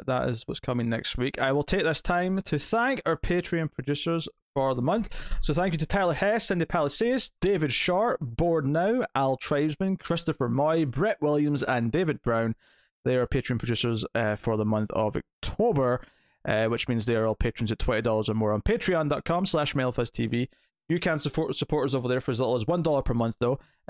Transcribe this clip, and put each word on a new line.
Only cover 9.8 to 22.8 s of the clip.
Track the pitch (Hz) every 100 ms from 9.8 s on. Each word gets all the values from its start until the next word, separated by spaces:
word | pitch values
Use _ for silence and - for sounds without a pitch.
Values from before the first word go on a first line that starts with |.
| 190 190
Christopher | - 165 - 147 123
Moy, | 123 151 165
Brett | 147 120 208 -
Williams, | 147 147 147 143
and | 113 127 117
David | 147 175 120
Brown. | 123 117 113 113 _ _ _ _
They | 127 127
are | 123
Patreon | 135 - 120
producers, | 123 113 120 110 -
uh, | 113 113 104
for | - 110
the |
month | 107 107 107
of | - 107 -
October, | - _ - - 233 151 127 127 - _ _ _
uh, | - 110 113
which | 113 -
means | 117 110
they | 113
are | 110
all |
patrons | 107 120 - 110
at | 107
twenty | - 113
dollars | 113 110 107
or |
more | 110 107
on | 107
patreon | - 226 - 170 147
dot | 143
com | - 170 190
slash | 160 147
mailfuzztv. | 139 127 120 117 - 113 117 127 _ _ _ -
You | 170
can | 180 156
support | 143 - 160
supporters | 143 - 151 131
over | 131 123
there | 127
for | -
as | 117
little | 123
as | 123 110
one | 175